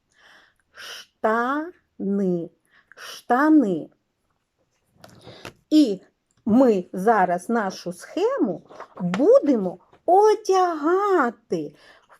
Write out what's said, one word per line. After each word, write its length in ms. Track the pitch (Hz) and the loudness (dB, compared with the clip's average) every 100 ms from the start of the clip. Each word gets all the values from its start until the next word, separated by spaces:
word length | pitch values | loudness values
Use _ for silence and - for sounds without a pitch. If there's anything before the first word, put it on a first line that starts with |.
| _ _ _ _ _ _ _ | _ _ _ _ _ _ _
Штани, 1800 | - - - - _ 220 226 247 285 330 - _ - 196 202 190 175 165 _ _ _ _ | -20 -20 -20 -20 _ -4 -2 -2 -6 -8 -14 _ -10 -6 -2 -2 -4 -6 _ _ _ _
штани. 1000 | - - - - 247 302 311 220 165 - _ _ _ _ _ _ _ _ _ _ _ - - - - - - _ | -20 -20 -10 -2 0 4 4 4 -2 -8 _ _ _ _ _ _ _ _ _ _ _ -20 -20 -20 -20 -20 -20 _
І 320 | 311 262 190 _ _ _ _ - | 2 2 -2 _ _ _ _ 0
ми 400 | 226 262 202 180 | 4 4 2 -4
зараз 560 | 196 196 214 180 180 - | -4 0 2 2 -2 -4
нашу 440 | 233 196 196 180 | -4 -4 -8 -12
схему 680 | 175 - - 440 539 247 160 - - - - | -14 -12 -4 -4 -2 -4 -4 -14 -20 -20 -10
будемо 800 | 180 185 320 539 294 240 185 170 _ _ - | -6 0 4 4 4 0 -2 -8 _ _ 0
одягати 1700 | 370 427 427 427 381 359 320 294 370 403 370 240 - - 175 147 - - _ _ | 4 4 2 0 0 0 -2 -2 0 0 0 0 -6 -8 -8 -8 -14 -20 _ _